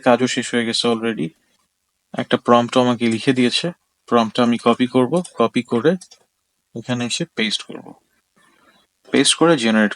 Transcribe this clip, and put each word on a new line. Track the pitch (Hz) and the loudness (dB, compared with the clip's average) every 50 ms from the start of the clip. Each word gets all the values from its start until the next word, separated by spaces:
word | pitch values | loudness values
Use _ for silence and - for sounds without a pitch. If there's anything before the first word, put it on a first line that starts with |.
| - 131 | 2 2
কাজও | 120 113 127 123 - | 4 4 2 0 -2
শেষ | 131 117 - - | -4 -6 -4 -4
হয়ে | 120 113 113 | -4 -2 -2
গেছে | 113 - - 120 117 | -4 -2 -2 -2 -2
already। | 110 113 117 110 113 - 82 - _ _ _ _ _ _ _ _ _ _ _ _ _ _ _ - - | -2 -2 -4 -4 -4 -6 -8 -10 _ _ _ _ _ _ _ _ _ _ _ _ _ _ _ -10 -10
একটা | 120 - - 113 - - | -4 -2 -2 -2 2 4
প্রম্পটও | 120 120 120 117 - 131 123 | 4 4 4 2 0 0 2
আমাকে | 123 120 110 120 117 113 | 2 0 0 -2 -2 -2
লিখে | 110 - 139 131 127 | -2 -2 -2 0 0
দিয়েছে, | 123 120 - - - 170 175 - _ _ _ _ _ - | 0 0 0 -2 -6 -6 -8 -10 _ _ _ _ _ -2
প্রম্পটটা | 117 120 113 107 - - 123 117 | 0 0 0 0 0 0 0 0
আমি | 120 113 - | 0 0 2
কপি | 120 117 - 127 123 - | 0 2 2 0 0 2
করব, | 131 127 120 147 180 175 - - - | 2 2 2 0 -2 -4 -6 -4 -2
কপি | 143 131 - 127 117 - | -2 -2 0 -4 -4 -2
করে | 123 117 113 156 185 185 - - - _ _ _ _ _ _ _ _ _ _ _ _ 117 | -4 0 0 0 0 0 -6 -14 -20 _ _ _ _ _ _ _ _ _ _ _ _ -14
এখানে | 110 - 123 123 123 117 | -8 -6 -6 -6 -4 -6
এসে | - - 170 - _ - | -6 -6 -8 -8 _ -6
পেস্ট | 110 107 - - - - | -4 -4 -4 -6 -10 -12
করব, | - - - - - - _ _ _ _ _ _ _ _ _ _ _ _ _ _ _ _ _ _ _ _ _ - - | -16 -18 -18 -18 -20 -20 _ _ _ _ _ _ _ _ _ _ _ _ _ _ _ _ _ _ _ _ _ -2 0
পেস্ট | 127 139 - - - | 2 2 2 2 2
করে | 160 165 165 135 117 | 4 4 4 4 2
জেনারেট | 113 110 110 107 101 - | 2 2 2 2 0 0